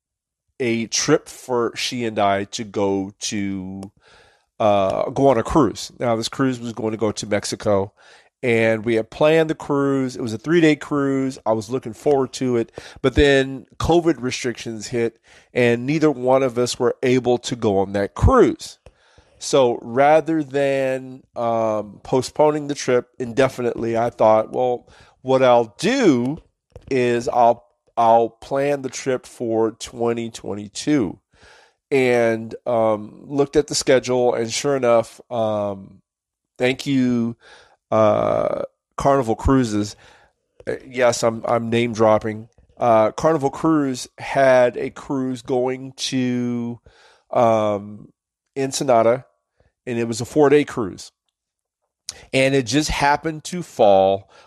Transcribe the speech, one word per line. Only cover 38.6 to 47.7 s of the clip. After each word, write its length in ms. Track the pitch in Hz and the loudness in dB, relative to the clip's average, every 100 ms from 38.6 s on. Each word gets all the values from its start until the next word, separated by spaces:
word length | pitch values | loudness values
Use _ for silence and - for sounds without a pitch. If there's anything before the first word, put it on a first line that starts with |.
| - _ _ - | -8 _ _ -2
Carnival 400 | 139 139 113 110 | 2 2 0 -2
Cruises. 580 | - 135 120 104 107 - _ _ _ _ _ _ - | 2 2 2 -2 -4 -10 _ _ _ _ _ _ -10
Uh, 60 | - - | -10 -8
yes, 380 | 123 120 117 | 0 2 2
I'm, 180 | 117 113 - | -2 -2 -2
I'm 240 | 117 113 | -2 0
name 240 | 117 120 | 0 0
dropping. 560 | 107 113 107 110 107 117 _ _ - | 2 4 4 0 -8 -14 _ _ -4
Uh, 360 | 120 110 110 | 2 4 4
Carnival 380 | - 160 160 135 | 0 0 0 -2
Cruise 600 | - 160 156 139 123 - - | -2 0 0 0 -4 -12 -14
had 580 | - 139 135 127 123 107 | -6 0 4 4 4 0
a 140 | 110 | -8
cruise 520 | - - 139 131 127 | -10 -8 -6 -4 -6
going 520 | - 127 127 131 135 | -4 -2 -2 -6 -10
to, 880 | - - 131 127 123 120 120 117 120 _ _ _ _ _ | -10 -6 -2 -2 -2 -4 -4 -6 -10 _ _ _ _ _
um, 800 | 123 117 110 107 | 2 4 4 0